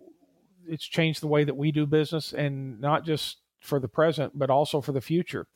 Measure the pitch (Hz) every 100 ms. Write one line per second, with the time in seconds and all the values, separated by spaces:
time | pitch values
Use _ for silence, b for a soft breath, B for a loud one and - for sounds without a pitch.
0 | - - _ _ _ _ 175 160 - -
1 | 160 151 151 147 147 131 151 151 151 156
2 | 147 160 - - 147 139 135 110 143 156
3 | 160 151 - - _ _ - 139 127 -
4 | 160 151 135 143 135 135 151 151 139 135
5 | - 165 - 113 -